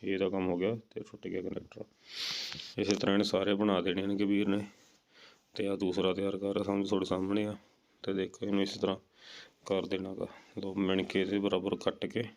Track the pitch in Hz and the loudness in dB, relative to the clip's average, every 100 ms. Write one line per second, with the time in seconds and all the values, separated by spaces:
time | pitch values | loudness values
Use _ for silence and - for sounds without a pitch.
0 | 98 95 95 95 92 87 95 117 - - | -2 0 2 2 0 2 0 -2 -6 -12
1 | 101 - 95 92 95 98 87 - 107 _ | -12 -12 -8 -6 -4 -8 -10 -16 -16 _
2 | - - - - - - - - 101 98 | -16 -8 -6 -6 -8 -10 -10 -2 2 2
3 | 98 98 104 98 98 101 107 92 90 90 | 4 4 4 2 2 2 4 4 2 0
4 | 98 101 101 101 101 101 101 - - _ | 0 0 2 4 4 2 -2 -14 -20 _
5 | _ - - - _ - 98 98 95 90 | _ -20 -20 -20 _ -4 -2 0 0 2
6 | 92 92 98 98 98 101 98 101 98 98 | 2 2 -2 -2 -2 0 0 0 2 2
7 | 92 92 95 101 104 104 - _ _ _ | 2 0 0 0 -2 -6 -14 _ _ _
8 | - 98 92 - 104 98 98 - 95 95 | -4 -2 -2 -4 0 2 0 0 -2 -2
9 | _ _ - - - _ - 98 92 95 | _ _ -20 -20 -20 _ -2 -2 0 -4
10 | 95 95 - - - - 98 95 95 95 | -4 -6 -8 -10 -12 -8 -6 0 2 2
11 | 95 98 95 101 101 95 95 - - - | 2 2 2 2 2 0 0 -2 -2 -2
12 | - 113 110 | -4 -4 -6